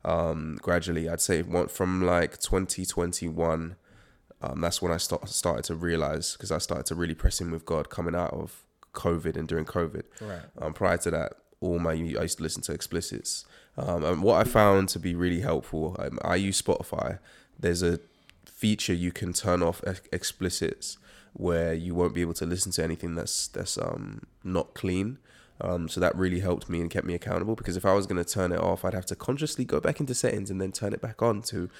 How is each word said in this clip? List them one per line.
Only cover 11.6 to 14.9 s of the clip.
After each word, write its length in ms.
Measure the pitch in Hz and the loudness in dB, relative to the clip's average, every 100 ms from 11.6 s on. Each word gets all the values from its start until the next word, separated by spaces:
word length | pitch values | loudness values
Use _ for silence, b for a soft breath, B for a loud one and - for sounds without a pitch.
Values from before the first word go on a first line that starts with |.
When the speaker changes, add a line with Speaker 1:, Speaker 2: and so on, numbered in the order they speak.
Speaker 1:
all 180 | 90 85 | 0 2
my, 140 | 82 | 2
I 300 | 80 85 - | 0 0 -2
used 160 | 85 - | -2 -2
to 40 | |
listen 200 | 80 - | -4 -4
to 100 | - | -6
explicits. 720 | 78 - 85 - - - - - B B - | -6 -2 -4 -4 -6 -6 -6 -8 B B -6
Um, 240 | 135 85 | -2 0
and 220 | 78 85 | 2 4
what 200 | 98 85 | 6 6
I 60 | 110 | 8
found 380 | 110 104 98 | 8 8 8
to 100 | 95 | 4